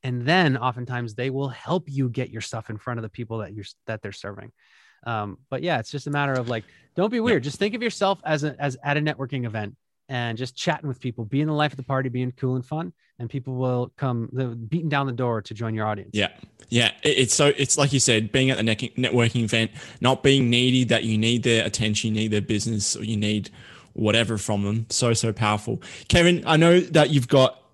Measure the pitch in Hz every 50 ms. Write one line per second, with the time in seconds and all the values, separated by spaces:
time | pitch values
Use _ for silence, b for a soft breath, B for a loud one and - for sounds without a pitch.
0 | - 131 123 123 120 131 170 185 180 151 131 117 117 127 117 123 123 120 127 120
1 | 120 113 107 113 123 135 131 135 139 139 123 - - - 165 185 180 - 139 135
2 | 135 123 113 127 127 - - 110 107 - - 117 110 - 110 107 - - 123 117
3 | 113 107 _ - 120 110 113 113 104 90 101 107 98 - - _ _ - 113 107
4 | - 104 98 - - 98 101 98 101 110 _ b b b b b b b b b
5 | b 117 117 107 104 101 95 - _ _ - 131 - 175 160 123 113 - - 143
6 | - 151 143 143 143 139 135 127 123 117 123 113 110 b b b b b _ -
7 | 180 214 226 240 220 240 226 151 120 143 135 - 190 214 202 240 233 233 - -
8 | 202 190 196 175 - 160 156 151 143 151 131 - 143 143 123 127 - 143 143 147
9 | 151 151 147 - 135 127 - 131 123 117 104 110 104 101 - _ _ _ _ _
10 | _ _ 131 123 120 117 113 110 131 123 - - - 180 156 151 - 147 127 -
11 | - 131 113 - 113 104 139 139 151 156 151 147 151 151 - 135 127 - 139 131
12 | 131 131 120 127 127 123 123 _ - 127 127 131 123 - 151 156 170 180 - _
13 | _ _ _ _ 120 113 - 139 127 135 127 127 127 127 127 123 123 127 _ -
14 | 143 131 123 117 113 - - 127 131 123 117 117 117 107 151 175 160 156 143 143
15 | 139 135 123 117 127 120 117 110 101 - 113 104 117 113 110 110 110 107 107 101
16 | 95 98 98 104 101 - - - - - _ _ - _ 117 120 120 107 - -
17 | - 151 147 - 131 113 - - 151 143 143 - 139 - - - 143 139 127 135
18 | - - 117 110 113 107 - 135 131 131 131 - 107 110 110 107 - - _ -
19 | 127 123 - 123 117 113 - 123 117 104 - 113 113 110 B B B B B B
20 | - 123 131 - - 143 135 139 131 120 120 120 123 127 127 131 127 113 117 113
21 | - 113 110 107 110 113 120 120 110 123 117 110 - - - - 117 107 104 104
22 | - 110 107 107 110 110 107 104 101 - 113 104 101 117 113 104 101 - - -
23 | 107 110 113 104 104 104 107 104 101 - B B B B B B B B B -
24 | 107 107 104 113 117 95 113 104 - - 107 101 101 101 104 113 113 - - -
25 | 127 120 117 113 - 113 104 - 107 104 107 104 - - 113 - B B B B
26 | B B - 175 170 175 180 175 - - 160 156 165 170 175 180 180 - 160 160
27 | 151 127 151 139 120 - - 135 131 127 - - _ _